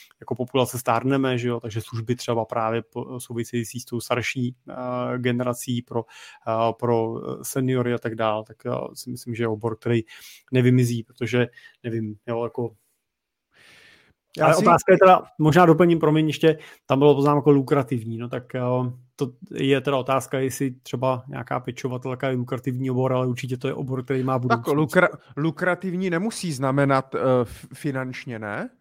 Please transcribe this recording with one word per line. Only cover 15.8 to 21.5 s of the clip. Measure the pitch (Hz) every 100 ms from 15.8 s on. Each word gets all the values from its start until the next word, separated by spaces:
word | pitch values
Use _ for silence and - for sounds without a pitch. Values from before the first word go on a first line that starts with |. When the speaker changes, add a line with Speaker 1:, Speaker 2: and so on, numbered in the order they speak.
| 175 165
Speaker 1:
promiň, | 156 156 156
ještě, | 139 160 156 - - -
tam | 135
bylo | 147
poznámko | 139 143 147 139
lukrativní, | 139 131 143 131 123 110 113
no | 120
tak, | 131 127
a, | 127 123 127 123 123 _ -
to | 131 123 -
je | - 139 139
teda | 127 135
otázka, | 127 135 - 135
jestli | 131 127 135
třeba | 127 - 123 131 127 131
nějaká | 135 123